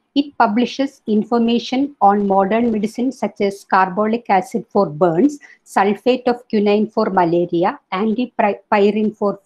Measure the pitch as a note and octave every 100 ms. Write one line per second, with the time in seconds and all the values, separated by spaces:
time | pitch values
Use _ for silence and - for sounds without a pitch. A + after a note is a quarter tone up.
0 | _ C#4+ C#4+ - A3+ G#3 A#3+ - C4+ -
1 | - G#3+ G#3 A#3+ A#3 A#3 - B3+ C#4 -
2 | G3 G#3 G3+ G3 F#3+ A3 A#3+ G#3+ G#3 -
3 | B3+ - G#3 - G3+ G3 - G3 F#3 F3+
4 | G#3+ A#3 - F#3+ - A3 - G3+ F#3 D3
5 | F3 E3 C#4+ D4 - _ - - G3 G3+
6 | B3 B3 B3 A#3+ - G#3+ G3+ G#3 G#3+ -
7 | A3 F#3 E3+ E3+ F3 E3+ F#3+ C#4+ _ F#3+
8 | A3 G#3+ B3 - G#3+ G3+ - G#3+ G3+ G#3
9 | G#3+ - G3+ G3